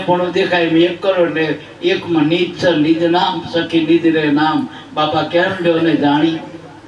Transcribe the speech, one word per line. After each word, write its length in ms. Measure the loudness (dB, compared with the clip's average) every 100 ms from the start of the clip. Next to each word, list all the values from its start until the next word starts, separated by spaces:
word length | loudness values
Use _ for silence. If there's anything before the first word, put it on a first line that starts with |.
| 2
પણું 260 | 0 0
દેખાય 300 | 0 0 0
એમ 140 | 2 2
એક 260 | 2 0
કરો 240 | -2 0 0
એટલે 320 | 0 -4 -4 -10 -6
એકમાં 400 | -2 -2 0 0
નિજ 320 | 2 0 -2 0
છે, 120 | 0
નિજ 340 | 2 2 2
નામ, 380 | 2 2 0 -2 -4
સખી 340 | -4 -2 -2 2
નિજ 200 | 2 2
રે 240 | 2 0
નામ. 380 | 2 0 0 -4 -10 -10
બાપા 280 | -4 -2 -2
કેમ 280 | 0 0 0 0
લ્યો 180 | 0 2
ને 180 | 2 2
જાણી, 380 | 2 2 2 -2 -8 -16 -20 -20